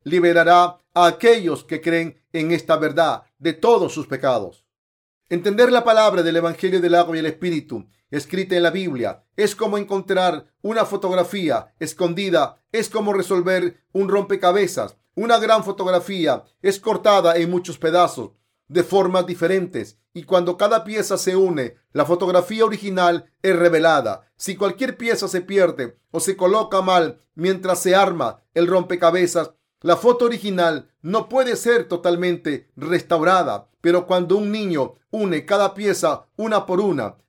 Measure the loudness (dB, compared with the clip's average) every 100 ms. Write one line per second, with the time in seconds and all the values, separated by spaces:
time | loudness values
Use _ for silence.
0 | -2 2 4 4 6 6 4 -2 _ 2
1 | 2 4 4 4 2 -6 -6 -6 -2 -2
2 | -2 -10 _ -6 -2 -2 0 0 0 0
3 | 0 -2 -10 _ -6 0 4 4 2 -4
4 | -8 -4 -2 -2 -4 -14 _ _ _ _
5 | _ _ _ -4 -2 4 4 4 4 4
6 | 4 4 0 0 -2 -2 -2 0 4 4
7 | 2 -2 -6 -6 -6 -6 -6 -12 -14 _
8 | _ -10 -6 -6 -2 0 0 0 -4 -4
9 | -6 -8 _ -2 -2 0 -4 -4 -4 -6
10 | -2 0 0 -2 -10 _ -4 -2 -2 -2
11 | -2 -2 -2 -4 -2 -4 -6 _ -12 -4
12 | -4 -2 -4 -4 -6 -8 _ -6 -6 -4
13 | -2 -4 -2 -2 -2 -2 -4 -8 _ -6
14 | -2 -2 -2 0 0 2 0 -4 -8 -12
15 | _ -8 0 2 4 0 0 -4 -2 -2
16 | -2 -4 -2 -2 -6 _ -4 -2 -4 0
17 | 4 4 4 2 0 -4 -6 -6 0 2
18 | 2 -2 -12 -16 _ _ _ -2 0 2
19 | 2 0 -2 -2 -2 -2 -4 -8 -10 _
20 | _ -18 0 0 0 0 0 0 0 -6
21 | -4 -4 0 2 2 0 -6 -10 _ -4
22 | 0 0 2 0 0 -2 -2 -2 -6 0
23 | 0 0 -6 _ -2 2 4 4 4 2
24 | 0 -8 _ _ -12 -4 -4 -2 -6 -4
25 | -4 -4 -4 -6 -2 2 2 0 -10 -12
26 | _ -6 -4 0 2 2 0 0 2 2
27 | 2 -4 _ -6 -2 -2 -2 -2 2 2
28 | 2 0 -6 -6 _ 0 2 2 0 0
29 | 2 2 0 -2 -4 -10 _ _ 0 2
30 | 2 2 0 -2 -4 0 0 -2 -8 _
31 | -6 -4 -2 0 0 -2 0 0 -2 -4
32 | -2 0 -2 -4 -4 -6 -10 -14 -4 -4
33 | 0 0 2 2 0 -4 -10 _ 0 0
34 | 0 -2 0 0 0 -4 -4 -2 -4 -8
35 | _ -6 -2 -4 -2 0 0 -2 -2 0
36 | -2 -2 -8 -8 -2 -2 -2 -2 0 -2
37 | -4 -10